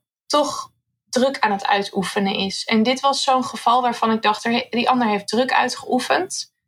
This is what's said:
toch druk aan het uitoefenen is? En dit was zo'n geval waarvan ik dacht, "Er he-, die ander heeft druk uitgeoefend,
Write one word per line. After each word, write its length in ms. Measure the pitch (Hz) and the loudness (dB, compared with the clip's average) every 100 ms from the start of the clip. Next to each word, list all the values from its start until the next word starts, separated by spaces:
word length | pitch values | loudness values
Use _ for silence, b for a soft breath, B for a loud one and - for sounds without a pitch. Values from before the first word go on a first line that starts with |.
| _ _ - | _ _ -2
toch 460 | 294 - - - _ _ _ _ | 0 0 -4 -10 _ _ _ _
druk 300 | - 262 269 | 0 0 2
aan 120 | 220 | 0
het 140 | 196 - | 0 0
uitoefenen 680 | 202 196 - 175 - 196 | -2 -2 -4 -4 -2 -2
is? 300 | 196 196 - - | -2 -4 -6 0
En 180 | 220 | 2
dit 160 | 220 262 | 2 2
was 240 | 277 269 | 0 0
zo'n 200 | - 262 | 2 2
geval 380 | 233 - - 247 | 0 -2 2 2
waarvan 300 | 247 226 226 | 2 0 0
ik 100 | 220 | 0
dacht, 240 | 208 214 233 | 0 0 0
"Er 60 | |
he-, 160 | 233 - | -2 -2
die 200 | 226 - | -2 2
ander 180 | 254 226 | 2 2
heeft 200 | 202 - | 0 0
druk 240 | 214 262 | 0 2
uitgeoefend, 1000 | - 247 - - 254 - 349 370 - - _ | 2 0 -4 -2 -2 0 -2 -2 -8 -12 _